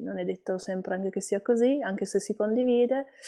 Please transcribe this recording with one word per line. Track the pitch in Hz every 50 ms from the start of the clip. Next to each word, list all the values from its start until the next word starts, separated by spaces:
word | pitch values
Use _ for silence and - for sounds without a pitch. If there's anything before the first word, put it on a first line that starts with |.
non | - 190 196
è | 185 180
detto | 185 185 185 _ - 185
sempre | 180 - - 185 185 185 - 185
anche | 185 190 190
che | - 196
sia | - - 202 202
così, | 202 - 240 226 240 254 277 294 233
anche | 190 190 202 202
se | - - 196
si | - - 208
condivide. | - 208 214 220 247 254 254 240 240 240 240 262 269 277 - _ - -